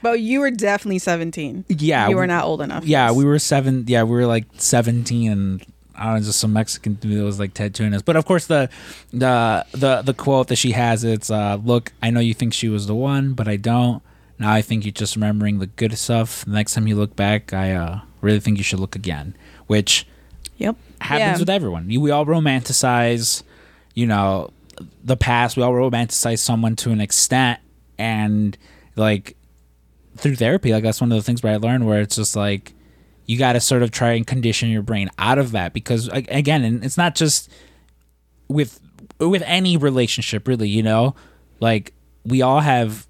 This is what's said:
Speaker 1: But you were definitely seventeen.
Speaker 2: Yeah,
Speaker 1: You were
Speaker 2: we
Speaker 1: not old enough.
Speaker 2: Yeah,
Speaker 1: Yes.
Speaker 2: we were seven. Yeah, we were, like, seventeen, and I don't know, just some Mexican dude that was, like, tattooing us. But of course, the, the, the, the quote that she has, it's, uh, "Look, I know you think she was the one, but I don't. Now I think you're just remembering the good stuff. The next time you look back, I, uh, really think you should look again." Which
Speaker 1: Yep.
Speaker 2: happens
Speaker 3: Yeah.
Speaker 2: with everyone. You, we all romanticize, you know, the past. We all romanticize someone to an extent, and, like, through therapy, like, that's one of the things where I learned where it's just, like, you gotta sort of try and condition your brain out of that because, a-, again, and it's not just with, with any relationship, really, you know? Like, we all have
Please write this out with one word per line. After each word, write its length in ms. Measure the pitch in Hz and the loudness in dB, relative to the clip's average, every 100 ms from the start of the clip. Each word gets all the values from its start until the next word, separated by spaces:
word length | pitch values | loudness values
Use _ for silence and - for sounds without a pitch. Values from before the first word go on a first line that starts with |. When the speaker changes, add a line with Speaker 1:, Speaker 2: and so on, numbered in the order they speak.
Speaker 1:
But 180 | 233 233 | 0 0
you 200 | 220 269 | 0 0
were 100 | 277 | 0
definitely 480 | 240 202 202 208 190 | 0 0 -2 -2 -2
seventeen. 640 | 185 170 165 165 147 175 190 | 0 -2 -2 -6 -8 -8 -4
Speaker 2:
Yeah, 400 | 160 151 143 107 | 0 2 2 2
Speaker 1:
You 80 | 185 | 2
were 60 | |
Speaker 2:
we 40 | 180 | 2
Speaker 1:
not 180 | 175 | 0
old 160 | - 156 | -2 -4
enough. 220 | 143 147 | -4 -6
Speaker 2:
Yeah, 240 | 160 151 123 | 0 4 4
Speaker 1:
Yes. 80 | 120 | 4
Speaker 2:
we 80 | |
were 140 | 143 147 | 4 2
seven. 460 | - 143 135 131 117 | 2 0 2 0 2
Yeah, 160 | 120 | 2
we 80 | 113 | 2
were, 160 | 120 123 | 2 2
like, 200 | 117 107 - | 0 -2 -6
seventeen, 720 | - 120 117 120 117 120 113 | 0 2 2 0 0 0 0
and 320 | 104 98 92 - - _ | 0 0 -4 -8 -20 _
I 120 | - 110 | -8 -2
don't 80 | |
know, 60 | 110 104 | -2 0
just 140 | 104 | 0
some 120 | 110 | 0
Mexican 420 | 107 110 - - | 0 0 -4 -6
dude 220 | 104 110 104 | -4 -2 0
that 40 | |
was, 140 | 101 101 | -2 -2
like, 160 | 101 | -6
tattooing 400 | - 104 98 107 | -4 -6 -2 -2
us. 80 | 101 | 0
But 140 | 95 160 | 2 0
of 100 | 151 | 2
course, 200 | 180 - | 0 2
the, 200 | 156 127 - - - - | 0 0 -6 -20 -20 -10
the, 520 | 120 127 123 117 104 - | -2 2 2 2 0 -2
the, 320 | - 135 131 | -2 0 2
the 120 | 131 | 0
quote 340 | 131 - 135 127 | -2 0 2 2
that 80 | 123 | 0
she 160 | 127 | 0
has, 320 | 110 120 113 | 0 2 0
it's, 260 | 117 110 - | 0 -2 -2
uh, 280 | 107 101 101 | -2 -2 -2
"Look, 280 | 113 120 117 - | 2 0 0 -6
I 80 | 113 | 0
know 100 | 120 | 2
you 140 | 117 | 2
think 180 | 110 120 | 0 -2
she 140 | - 113 | -2 -2
was 200 | 107 101 | -2 -2
the 60 | |
one, 400 | 110 135 139 135 | -2 0 0 -2
but 120 | 127 107 | -2 -2
I 80 | 101 | -2
don't. 460 | 110 120 123 117 _ - _ _ | 0 2 2 0 _ -20 _ _
Now 120 | 107 | 0
I 100 | 110 | 0
think 220 | 104 113 | 2 -2
you're 60 | 104 | -4
just 220 | 101 104 | -6 -6
remembering 460 | - 107 104 104 104 | -2 0 0 0 -2
the 80 | 95 | -4
good 280 | - 113 110 | -2 -4 -2
stuff. 480 | - 117 113 - | -2 0 0 -6
The 60 | - | -4
next 240 | 104 104 | -2 -2
time 140 | - 110 | -2 0
you 80 | 104 | 0
look 180 | 104 | -2
back, 380 | - 101 104 - | 0 0 0 -2
I, 160 | 95 95 | -4 -2
uh, 280 | 92 85 95 - - | -2 -4 -6 -12 -4
really 200 | 101 107 | 0 0
think 180 | 107 104 | 2 -2
you 60 | |
should 160 | 98 95 | -2 -2
look 160 | 95 - | -4 -6
again." 400 | 95 76 73 - - - - | -8 -8 -10 -16 -20 -20 -2
Which 380 | 107 98 - - - - - - - | 0 2 -2 -2 -20 -20 -20 -20 -6
Speaker 1:
Yep. 180 | 208 226 - - | -4 -4 -10 -14
Speaker 2:
happens 180 | - 147 | -2 0
Speaker 3:
Yeah. 180 | 208 175 | 2 0
Speaker 2:
with 120 | 170 | 0
everyone. 400 | 196 135 85 85 | 0 -2 -6 -4
You, 100 | 117 | 0
we 100 | 147 | 2
all 140 | 147 151 | 2 2
romanticize, 1160 | 165 151 131 120 127 131 123 120 120 113 - - - - _ _ | 2 2 0 -2 0 2 2 2 0 -2 -6 -8 -20 -20 _ _
you 120 | - 117 | -2 0
know, 440 | 107 98 95 78 _ _ - - _ | 2 2 0 -4 _ _ -20 -20 _
the 120 | 117 127 | -4 0
past. 400 | - 120 120 - | 2 2 2 2
We 60 | |
all 100 | 123 | 2
romanticize 680 | 123 131 120 117 - 120 113 | 2 2 0 -2 -2 -2 -2
someone 380 | - 117 113 113 | -2 0 0 -2
to 140 | - | 0
an 80 | 110 | 0
extent, 600 | 104 - - 131 127 117 _ _ _ _ | 0 0 0 2 2 0 _ _ _ _
and, 580 | 113 110 107 104 104 101 _ - - - | -4 -2 0 0 0 -4 _ -20 -16 0
like, 400 | 110 104 - - _ _ _ _ _ _ _ - | 2 2 -4 -20 _ _ _ _ _ _ _ -4
through 200 | 147 127 | -2 0
therapy, 360 | 113 120 127 | 2 2 2
like, 100 | 110 | 2
that's 180 | 110 110 | 0 0
one 100 | 123 | 0
of 40 | 113 | 0
the 60 | |
things 200 | 104 120 | 0 -2
where 100 | 117 | 0
I 40 | 107 | 0
learned 300 | 113 127 113 | 0 0 2
where 140 | 107 | 2
it's 160 | 104 - | 0 -2
just, 200 | 107 110 | -4 -2
like, 360 | 101 101 - - _ _ _ _ - | -2 -2 -6 -20 _ _ _ _ -6
you 100 | 117 | 2
gotta 240 | 131 120 | 4 4
sort 220 | - 127 | 2 2
of 80 | 120 | 0
try 220 | - 120 | 0 0
and 140 | 117 117 | 0 -2
condition 440 | 127 117 107 117 | -2 0 0 0
your 120 | 110 | -2
brain 280 | 104 110 98 - | -2 -4 -4 -2
out 180 | 101 131 | 0 2
of 140 | 131 | 2
that 200 | 110 87 | -2 -4
because, 340 | - - 117 117 | -6 -2 -2 -2
a-, 160 | 123 120 | -6 -4
again, 340 | 135 143 156 | -2 0 2
and 180 | 117 117 | 0 -2
it's 120 | 127 160 | -4 -2
not 180 | 175 | -2
just 360 | 151 156 - - - - _ _ _ _ _ _ _ _ | 0 0 0 -6 -20 -20 _ _ _ _ _ _ _ _
with, 320 | 143 135 - - - - - | -2 -2 -6 -20 -20 -20 -4
with 240 | 160 190 | 0 0
any 320 | 165 175 185 175 | 0 0 2 2
relationship, 720 | 143 127 120 - - 110 127 | 2 2 0 -2 -4 -4 -2
really, 200 | 127 107 | -2 0
you 140 | 104 | 0
know? 320 | 110 110 123 - - _ _ _ | 2 4 2 0 -14 _ _ _
Like, 320 | 113 110 92 _ _ _ | 0 0 -2 _ _ _
we 160 | - 131 | -2 2
all 200 | 127 139 | 4 4
have 460 | 151 127 113 110 - | 4 2 0 -4 -14